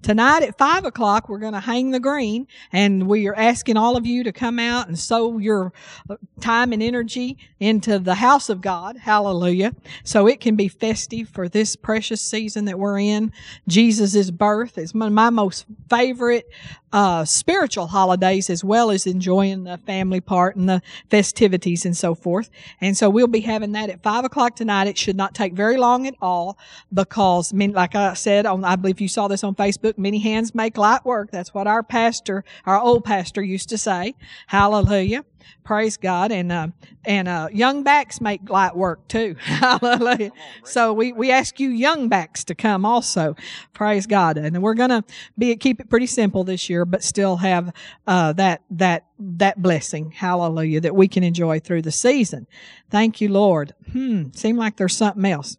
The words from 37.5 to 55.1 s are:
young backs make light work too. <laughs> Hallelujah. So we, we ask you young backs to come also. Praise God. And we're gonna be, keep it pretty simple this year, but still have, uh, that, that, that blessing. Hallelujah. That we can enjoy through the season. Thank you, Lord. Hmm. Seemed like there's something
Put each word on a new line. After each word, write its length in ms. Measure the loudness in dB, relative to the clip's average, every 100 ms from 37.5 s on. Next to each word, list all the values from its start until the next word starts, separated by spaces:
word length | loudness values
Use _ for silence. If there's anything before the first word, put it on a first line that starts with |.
young 320 | 0 0 0
backs 360 | 2 2 2 -6
make 300 | -6 -6 -2
light 260 | 2 2 0
work 320 | -4 -4 _
too. 280 | -4 -4 -6
<laughs> 40 |
Hallelujah. 880 | -6 0 2 2 2 2 2 0 -2 -10 -20 -20
So 300 | -6 0 2
we, 200 | 2 -2
we 180 | -2 2
ask 280 | 2 0 -4
you 100 | -4
young 400 | 0 0 0 0
backs 340 | 0 -2 -12 -10
to 100 | -4
come 300 | 0 0 2
also. 500 | 2 0 -2 -2 -4 -12 -18 -20
Praise 340 | -4 -2 0 2
God. 300 | 2 2 0
And 240 | -4 -2
we're 120 | 0
gonna 300 | 0 2 0 -4 -16 -18 -2
be, 180 | -2 0
keep 240 | 0 -2
it 100 | 0
pretty 180 | 0 0
simple 360 | 0 0 0
this 260 | -4 -6 -4
year, 160 | -2 0
but 180 | -2
still 340 | -4 -2 0 0
have, 360 | 0 0 -2 -10 -18 -12 0
uh, 260 | 2 2
that, 300 | 2 2 0 _
that, 340 | 0 0 0 _ _
that 420 | -10 0 0 2
blessing. 500 | 0 0 -2 -8 -10
Hallelujah. 720 | -6 -2 0 -2 -2 -2 0
That 140 | 0 4
we 120 | 4
can 160 | 4
enjoy 360 | 0 0 0 -2
through 240 | -2 -4
the 80 | -4
season. 560 | 0 2 2 0 -2 -16 -20 -20 -20 _
Thank 320 | 2 2 0
you, 80 | 0
Lord. 440 | 4 4 2 -2 -12 -10
Hmm. 340 | -6 -2 -4 -4
Seemed 260 | -6 -2 -2
like 180 | -2 -2
there's 200 | -4 0
something 280 | -2